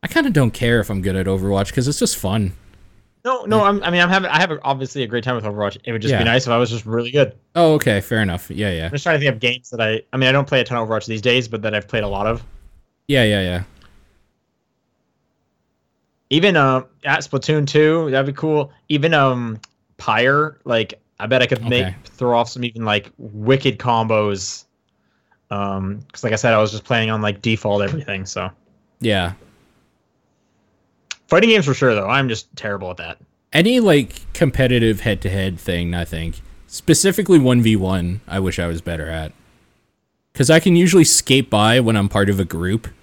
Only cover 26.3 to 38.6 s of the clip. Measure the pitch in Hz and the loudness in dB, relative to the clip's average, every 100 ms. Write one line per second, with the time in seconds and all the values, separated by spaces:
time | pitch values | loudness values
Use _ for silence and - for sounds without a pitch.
26.3 | 107 120 113 107 104 - 120 110 110 107 | 0 4 4 2 -2 -4 -2 0 -2 -2
27.3 | 101 - 110 110 101 98 160 135 98 95 | -2 -2 -2 -2 -2 -2 -4 -8 -10 -8
28.3 | - 92 - _ _ _ _ 113 98 87 | -8 -8 -10 _ _ _ _ -2 0 -2
29.3 | 95 _ _ _ _ _ _ _ _ _ | -6 _ _ _ _ _ _ _ _ _
30.3 | _ _ _ _ _ _ _ _ - _ | _ _ _ _ _ _ _ _ -20 _
31.3 | 165 226 220 143 131 131 110 95 131 135 | 2 4 4 2 2 2 2 0 0 0
32.3 | 110 - - 107 101 92 87 82 - _ | -4 -10 -12 -10 -8 -10 -12 -14 -18 _
33.3 | _ _ 143 190 254 214 147 120 - - | _ _ 0 2 4 4 4 2 -10 -14
34.3 | - 156 - 131 123 113 101 120 98 98 | -2 0 2 2 2 2 0 -2 -4 -4
35.3 | 95 95 85 - 87 87 87 85 82 82 | -4 -4 -6 -6 -4 -2 -4 -6 -6 -8
36.3 | - - - - - - 160 190 185 190 | -10 -14 -20 -18 -10 0 2 2 0 4
37.3 | 175 127 123 113 107 92 95 87 98 - | 4 6 4 4 2 0 -2 -2 -6 -6
38.3 | 95 95 90 | -4 -4 -4